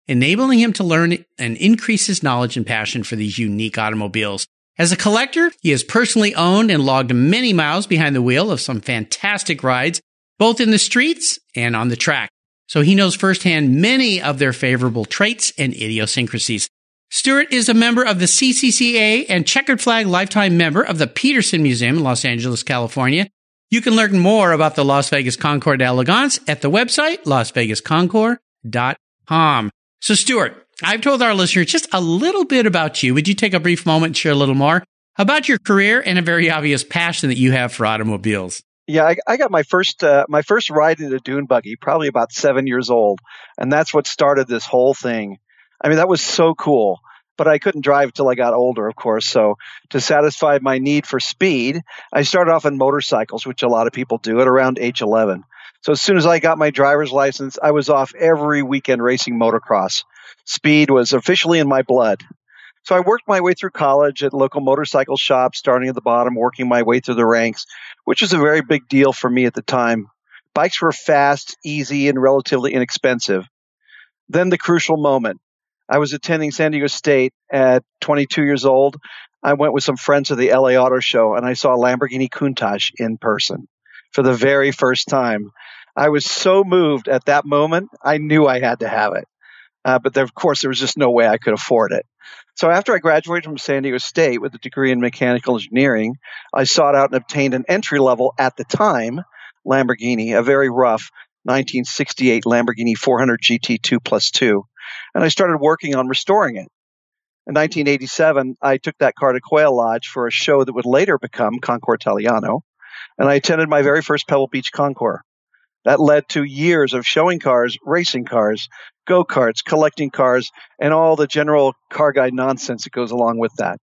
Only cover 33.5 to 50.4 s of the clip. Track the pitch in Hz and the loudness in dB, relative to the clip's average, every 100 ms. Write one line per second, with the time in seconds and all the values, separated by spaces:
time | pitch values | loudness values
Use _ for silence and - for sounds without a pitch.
33.5 | 180 175 170 170 160 160 - 160 143 139 | 0 0 0 2 2 2 -2 0 2 2
34.5 | 135 143 175 - _ _ - 202 302 285 | 2 2 0 -2 _ _ -4 0 0 0
35.5 | 240 - 196 202 240 - 180 175 170 165 | -2 2 2 4 2 0 -2 0 2 2
36.5 | 156 151 139 - 175 170 165 139 127 127 | 0 0 -2 -2 -4 -2 -2 -2 0 2
37.5 | 131 123 - 110 107 110 101 107 104 92 | 2 -2 -2 -2 -2 -2 -4 -2 -4 -4
38.5 | - - _ - 156 156 175 - 254 277 | -12 -18 _ -2 2 2 2 0 0 0
39.5 | 170 151 180 190 - 156 143 139 147 147 | 0 0 0 -2 0 2 2 2 0 0
40.5 | 214 - 151 156 160 147 131 127 139 131 | 0 0 0 2 0 -4 -6 -4 -4 0
41.5 | 123 104 113 - 160 147 123 113 - 147 | -2 -2 -8 -2 -2 -2 -2 -4 -2 0
42.5 | 131 135 123 117 120 104 98 - - - | 0 0 -2 0 2 2 0 -8 -20 -18
43.5 | - 127 147 160 151 - - 143 139 127 | -8 -2 0 0 0 -2 0 2 2 0
44.5 | 117 - 127 127 131 127 113 101 98 _ | -4 -2 2 2 0 -4 -6 -6 -12 _
45.5 | _ _ - 147 156 180 170 - - 165 | _ _ -6 0 2 2 0 -2 0 2
46.5 | 160 - 135 104 90 _ - _ - 156 | 2 0 2 2 -2 _ -20 _ -2 0
47.5 | 151 208 151 143 143 135 - 135 123 120 | 0 0 -4 0 2 0 0 -2 0 0
48.5 | 120 127 117 107 - 120 110 - 127 107 | 2 0 0 -6 -6 -2 -2 0 2 2
49.5 | 104 - - - 131 - 151 151 - | 0 -8 -20 -8 -4 0 2 2 0